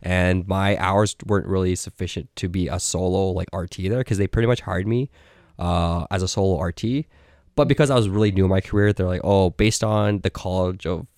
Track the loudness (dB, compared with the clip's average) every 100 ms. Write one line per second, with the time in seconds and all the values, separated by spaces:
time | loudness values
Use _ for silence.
0 | -2 2 2 2 0 -2 0 0 0 2
1 | 0 -2 -2 -2 0 0 0 -2 -6 -10
2 | -8 -8 -12 -8 -6 -2 -4 -4 -4 -2
3 | 0 0 0 -2 -4 -6 -8 -6 -2 -2
4 | -2 0 0 2 2 0 -2 -4 0 -2
5 | -2 _ _ _ _ -6 -2 0 0 -2
6 | -2 -4 -2 0 0 0 -2 -4 -4 -4
7 | -6 _ _ _ _ 0 2 4 4 4
8 | 2 2 2 4 4 2 0 2 2 2
9 | 0 0 2 4 4 2 2 2 0 2
10 | 2 0 -2 -6 -4 -2 -2 -4 -6 -6
11 | -8